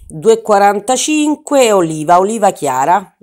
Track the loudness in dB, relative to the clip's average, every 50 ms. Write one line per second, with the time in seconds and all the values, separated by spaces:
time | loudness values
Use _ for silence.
0 | -20 -20 -16 -2 0 0 0 2 0 0 0 2 2 2 0 -2 -2 -4 -4 -2
1 | -2 -2 -2 -2 0 -2 -2 -4 -4 -2 0 2 2 4 2 2 0 -2 -4 -4
2 | 0 2 2 2 2 0 -2 -2 -2 -2 -2 -2 -4 -4 -2 -2 0 0 0 0
3 | -2 -6 _ _